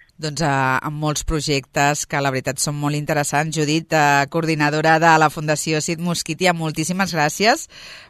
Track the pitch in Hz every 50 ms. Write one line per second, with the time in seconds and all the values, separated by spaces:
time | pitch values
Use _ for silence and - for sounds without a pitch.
0 | _ _ _ _ 156 156 147 135 165 147 139 135 135 131 131 131 - 156 151 147
1 | 151 151 147 - - - 165 156 139 - 147 139 131 - _ 156 143 143 147 -
2 | - - - 143 139 143 131 131 131 143 131 - - 156 147 147 147 147 147 147
3 | 147 143 160 147 147 - - 143 156 160 151 160 151 143 151 160 160 - 165 156
4 | 147 143 143 139 143 139 - 165 160 156 160 151 151 147 147 156 156 160 160 160
5 | 165 165 160 156 156 147 - 170 151 156 151 147 - 165 156 156 - - 170 156
6 | 170 175 170 - - - 156 147 180 180 175 165 160 156 147 160 156 156 180 185
7 | 196 170 160 160 147 151 151 - 196 220 262 330 - - - - - - - -
8 | - -